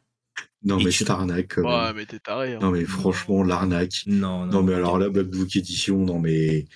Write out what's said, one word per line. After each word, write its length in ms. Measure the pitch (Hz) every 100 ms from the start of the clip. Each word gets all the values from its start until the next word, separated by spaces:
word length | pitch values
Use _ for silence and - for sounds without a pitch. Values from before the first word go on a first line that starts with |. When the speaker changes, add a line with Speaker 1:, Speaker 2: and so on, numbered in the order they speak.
| _ _ _ - - _
Speaker 1:
Non, 140 | 101 95
Speaker 2:
Et 60 |
Speaker 1:
mais 60 | 90
Speaker 2:
tu 60 | -
Speaker 1:
c'est 120 | 104
arnaque, 460 | 92 92 87 92 -
quand 80 |
Speaker 3:
Ouais, 240 | 117 120 113
Speaker 1:
même. 80 | 107
Speaker 3:
mais 100 | 107
t'es 140 | 110
taré, 340 | - 113 131
hein. 60 | 113
Speaker 1:
Non, 100 | 95
mais 140 | 87 85
franchement, 560 | 95 95 92 - 98
l'arnaque. 640 | 92 87 92 87 90 - 104
Speaker 2:
Non, 400 | 101 95 90 90
non, 60 |
Speaker 1:
Non, 120 | 98
mais 100 | 92
Speaker 2:
non, 40 | 90
Speaker 1:
alors 160 | 87
Speaker 2:
non. 60 | 92
Speaker 1:
là, 100 | 101
Black 180 | 98 92
Book 280 | 92 95 101
Edition, 500 | - 85 - 95 92
non, 140 | 85
mais 460 | 80 80 78 78 71